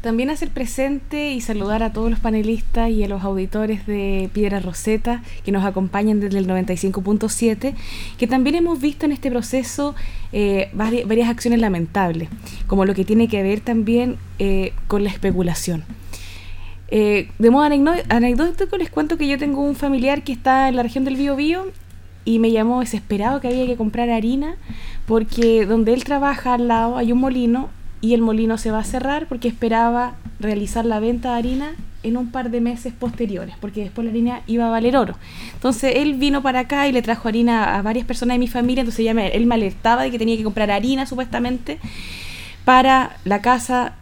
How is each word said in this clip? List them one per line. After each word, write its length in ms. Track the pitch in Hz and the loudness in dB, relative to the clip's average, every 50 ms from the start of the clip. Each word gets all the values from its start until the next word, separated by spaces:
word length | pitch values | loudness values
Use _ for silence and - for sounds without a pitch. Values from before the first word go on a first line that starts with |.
También 300 | - 226 226 233 247 277 | -2 -2 0 0 0 0
hacer 180 | 311 302 - - | -2 -2 -2 -4
presente 840 | - 262 262 226 - - 262 269 285 277 - - - 294 294 294 277 | -2 -4 -4 -4 -2 -2 -2 -2 -2 -4 -6 -6 -6 -4 -4 -4 -4
y 80 | 247 226 | -4 -4
saludar 400 | - 220 214 202 202 214 220 226 | -4 -4 -2 -2 0 0 0 0
a 100 | 220 220 | 0 -2
todos 160 | 220 220 233 | 0 0 0
los 100 | 226 220 | 2 2
panelistas 680 | - 233 220 220 214 214 226 220 - - - 233 208 226 | 0 0 0 0 0 0 0 0 2 2 2 4 4 4
y 160 | 226 214 208 | 2 2 2
a 40 | 196 | 0
los 140 | 202 196 180 | -2 -4 -2
auditores 640 | 196 196 190 190 185 - 208 214 214 220 208 208 | -2 -2 -2 -2 -2 -2 -2 -2 -2 -2 -4 -4
de 440 | - 208 202 196 196 202 - 233 214 - | -4 -4 -2 0 0 0 0 0 -2 0
Piedra 260 | 208 208 202 202 202 | 0 0 0 0 -2
Roseta 640 | 185 185 - - - 214 220 220 - 240 240 240 233 - - - - | -4 -4 -6 -4 -2 0 0 2 2 0 -2 -2 -4 -10 -10 -8 -4
que 80 | - 196 | -2 0
nos 140 | 196 190 | 0 0
acompañan 540 | 202 190 190 190 185 - 196 208 220 214 208 | 0 0 -2 -2 0 0 0 2 2 2 2
desde 180 | 202 202 196 196 | 0 0 0 0
el 80 | 190 | 0
noventa 260 | 180 185 185 185 - 185 | 2 0 0 0 0 -2
y 60 | 175 | -2
cinco 240 | - 196 185 202 185 | 0 -2 -2 -2 0
punto 260 | 196 214 208 - 214 | 0 0 0 0 -2
siete, 460 | - - 233 226 220 214 - 269 277 - - - - - - - - | -2 2 2 2 2 2 -2 -4 -4 -4 -8 -8 -8 -8 -10 -10 -4
que 100 | - 247 | -2 0
también 300 | 226 254 262 254 285 294 | 2 2 2 4 4 4
hemos 240 | 339 339 339 339 269 | 2 2 2 0 0
visto 240 | 254 302 294 - - | 0 -2 -2 0 -2
en 80 | 302 294 | -2 -2
este 180 | 269 - 269 | 0 -2 -2
proceso, 640 | 247 240 233 - - 262 247 - - - 285 294 294 - - - - - - - - | -2 -2 -2 -2 -2 -2 -2 -2 -4 -4 -4 -4 -2 -2 -4 -4 -2 -4 -6 -4 -2
eh, 380 | 208 208 202 196 196 190 - - | 0 2 2 2 0 0 -2 -2
vari-, 320 | 190 214 220 226 240 - | -2 -2 0 0 0 0
varias 220 | 196 220 226 240 233 | 2 2 2 4 2
acciones 320 | 233 233 - 247 233 233 | 0 0 0 2 2 4
lamentables, 680 | 226 214 185 170 170 160 - 202 190 175 165 165 165 156 - - - - - - - | 4 2 2 0 -2 -2 0 0 0 0 0 -4 -6 -8 -10 -14 -14 -14 -8 -6 -2
como 200 | - - 196 190 | 0 2 2 4
lo 80 | 190 202 | 2 2
que 100 | 196 190 | 0 0
tiene 240 | 190 220 226 233 226 | 2 4 4 4 4
que 140 | 220 202 190 | 2 0 0
ver 180 | 190 202 214 | 0 0 0
también, 560 | - - 233 226 214 202 233 240 240 247 240 - - - - - | -2 -2 0 0 2 2 2 2 2 0 -4 -6 -10 -12 -6 -2
eh, 340 | 196 196 190 190 190 - - - - | 0 2 2 2 2 0 -4 -4 -2
con 180 | - 202 202 202 | 0 0 0 0
la 60 | 202 | -2
especulación. 760 | 196 - - 196 180 180 185 170 165 - - - 170 160 156 - - - - - - - - - - - - - - - - - - - - - - | -4 -2 -2 0 0 2 0 0 -2 -2 -2 -4 -4 -4 -6 -10 -14 -14 -12 -12 -12 -12 -12 -14 -14 -14 -12 -12 -10 -10 -10 -10 -12 -14 -10 0 2
Eh, 360 | 214 214 208 208 202 - - - - | 2 4 4 4 2 0 -2 -2 4
de 120 | 220 233 | 6 6
modo 140 | 240 277 302 | 8 8 6
anecno-, 380 | 294 294 277 277 302 - - - - | 4 4 4 4 4 2 0 0 2
anecdótico 680 | 214 233 233 247 247 233 - 349 370 - 403 370 - 381 | 2 4 4 4 4 2 2 2 2 0 -2 -2 0 -2
les 100 | 349 - | -4 -2
cuento 300 | - 311 302 302 330 330 | -2 -2 -2 0 0 -2
que 100 | 311 277 | 0 0
yo 100 | 277 269 | 0 0
tengo 220 | 294 285 277 269 | 0 -2 0 0
un 160 | 285 285 285 | 0 -2 -2
familiar 480 | - - 285 277 262 233 269 277 302 285 | -2 0 0 0 2 2 2 0 0 -2
que 80 | - 262 | -4 -6
está 360 | 233 - 262 262 269 269 269 | -2 2 4 4 6 4 4
en 80 | 254 | 2
la 60 | 247 240 | 2 0
región 220 | 233 240 269 262 | 0 0 -2 -2
del 120 | 277 277 | 0 0
Biobío 500 | 254 277 285 277 269 294 302 330 359 381 381 381 - - - - - - - - - - | 0 0 0 0 0 0 0 0 0 -2 -8 -10 -12 -18 -18 -18 -18 -18 -18 -20 -10 -2
y 140 | - 226 226 | 0 2 4
me 120 | 226 226 | 4 4
llamó 300 | 226 220 220 226 240 254 | 4 4 2 2 2 0
desesperado 600 | 247 226 - 214 - - 208 196 202 226 269 285 - | -2 -2 -4 -6 -4 -2 -2 0 0 0 0 0 -2
que 60 | 247 | -2
había 180 | 247 254 254 | 0 0 0
que 100 | 247 247 | 0 -2
comprar 340 | 240 226 214 - 240 240 240 | -2 -2 -4 -2 -2 0 0
harina 460 | 233 226 214 226 254 269 285 302 349 - - - - - - - - - - | 0 0 0 0 0 0 -2 -4 -6 -8 -10 -12 -12 -10 -8 -8 -6 -6 -2
porque 600 | - 226 226 220 214 - - 233 233 226 226 214 | 2 2 2 2 0 0 2 4 6 6 4 4
donde 260 | 190 220 226 226 214 233 | 4 2 2 4 4 2
él 120 | 254 240 | 2 2
trabaja 500 | - 285 277 277 285 277 - - 254 247 | -2 0 0 2 0 0 0 0 0 0
al 120 | 240 240 | 2 2
lado 300 | 240 233 226 233 233 240 | 2 2 2 2 0 0
hay 160 | 254 240 226 240 | 0 0 2 2
un 80 | 247 | 2
molino 480 | 254 269 254 254 247 233 233 254 269 - - - - - - - | 2 2 0 0 2 2 2 0 0 -4 -8 -10 -10 -10 -10 -2
y 140 | - 220 240 | 2 2 4
el 80 | 233 233 | 4 4
molino 360 | 226 220 220 226 220 226 220 | 4 2 2 2 2 0 0
se 140 | - 233 220 | -2 -2 -2
va 60 | 214 | -2
a 60 | 214 | -2
cerrar 440 | - - 254 254 269 285 302 320 - | -2 -4 -4 -2 -2 -2 -2 -2 -4
porque 180 | 269 233 - | -8 -2 -2
esperaba 680 | 247 226 - - 233 226 226 233 233 233 240 247 247 247 - - - - - | -2 -2 0 0 2 4 4 4 4 2 0 -2 -2 -6 -10 -14 -14 -12 -6
realizar 440 | - 214 214 208 208 196 - 233 226 | -4 -2 -2 -2 -2 -2 -2 0 0
la 140 | 233 226 214 | 0 0 0
venta 340 | 214 226 240 233 233 254 240 | 0 0 0 0 -2 -2 -2
de 60 | 233 | -2
harina 360 | 233 247 254 262 285 302 320 - - - - - - | -2 -2 -2 -2 -4 -6 -8 -10 -12 -12 -12 -8 -4
en 140 | 226 233 | -2 -2
un 160 | 247 254 233 - | -2 -2 -4 -4
par 180 | 262 247 247 | -6 -4 -2
de 100 | 226 240 | -2 0
meses 340 | 233 240 240 233 - 254 233 | 0 0 -2 -4 -8 -10 -8
posteriores, 600 | - 254 240 233 - 240 202 202 175 - - - - | -6 -6 -6 -4 -2 -4 -4 -4 -6 -8 -10 -12 -10
porque 220 | - 208 202 220 208 | -10 -10 -8 -6 -8
después 240 | 185 - - 233 | -8 -6 -6 -6
la 40 | 233 | -4
harina 300 | 214 233 233 240 247 - - | 0 0 0 0 -2 -4 -4
iba 200 | - 220 233 233 | -2 0 0 2
a 40 | 226 | 2
valer 260 | 226 226 226 240 247 | 0 2 2 4 4
oro. 200 | 277 233 - - - - - - - - - - | 4 2 2 -2 -10 -12 -16 -16 -14 -14 -12 -14
Entonces 400 | - - 247 262 220 - 269 247 | -2 0 0 0 2 2 2 2
él 180 | 254 294 302 285 | 4 2 2 2
vino 280 | 262 269 285 277 285 262 | 2 2 2 2 2 2
para 180 | 269 254 254 | 0 0 0
acá 280 | 254 254 294 285 277 285 | 0 0 0 2 2 2
y 40 | 254 | 2
le 100 | 247 233 | 2 2
trajo 260 | 214 233 226 - 233 | 0 -2 -2 -2 -2
harina 480 | 214 233 233 240 233 226 214 - - | 2 2 4 4 4 4 2 2 2
a 60 | 196 202 | 0 0
varias 240 | 214 226 247 240 | 0 -2 -2 -2
personas 300 | - 247 - 247 240 254 | -4 -4 -2 0 0 2
de 20 | 247 | 2
mi 100 | 247 233 | 0 0
familia, 320 | - 247 247 240 254 254 | 0 0 0 2 2 0
entonces 240 | 262 233 220 - 226 | 0 -2 0 0 0
ya 80 | 220 220 | 2 2
me, 160 | 233 208 185 | 2 0 2
él 160 | - 202 233 | 2 2 4
me 100 | 233 240 | 4 4
alertaba 480 | 226 214 190 196 - - 226 233 247 262 | 2 0 0 -4 -2 2 2 2 4 2
de 80 | 262 | -2
que 80 | 240 233 | -2 0
tenía 180 | 220 220 226 | 0 0 0
que 60 | 220 220 | 0 0
comprar 280 | 214 196 220 214 202 | -2 0 0 0 0
harina 340 | 202 202 208 254 269 269 269 | 0 0 2 0 0 0 -2
supuestamente 720 | 269 269 247 262 247 - 233 240 247 247 254 - - 294 311 - - - - - - - - - - - - - - - - - | -4 -4 -6 -6 -4 -4 -4 -2 -2 -4 -6 -6 -8 -10 -8 -10 -12 -12 -12 -12 -12 -12 -12 -12 -12 -12 -12 -14 -14 -16 -2 4
para 520 | - 254 254 254 269 262 262 254 - - - - | 6 8 8 8 8 6 6 4 2 -6 -8 -2
la 180 | 185 202 202 202 | 0 0 0 4
casa 500 | 240 254 247 233 - 254 247 247 - - - | 2 2 2 2 -2 0 0 0 -2 -6 -12